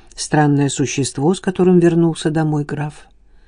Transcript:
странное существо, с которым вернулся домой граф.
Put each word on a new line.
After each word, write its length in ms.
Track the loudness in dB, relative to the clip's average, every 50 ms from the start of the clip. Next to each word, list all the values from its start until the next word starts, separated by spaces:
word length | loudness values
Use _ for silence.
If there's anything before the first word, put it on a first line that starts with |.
| -20 -20 -16
странное 540 | -14 -10 -2 0 2 2 2 2 2 0 -2
существо, 640 | -2 -2 -4 -2 -2 -4 -4 -4 -4 -2 -2 -2 -2
с 60 | -2
которым 380 | -2 -6 -2 2 2 4 4 6
вернулся 520 | 4 4 4 4 2 0 0 -2 -4 -4
домой 340 | -2 0 -2 0 -2 -2 -4
граф. 420 | -6 -6 -8 -8 -10 -10 -14 -20 _ _ _ _ _ _ -20 _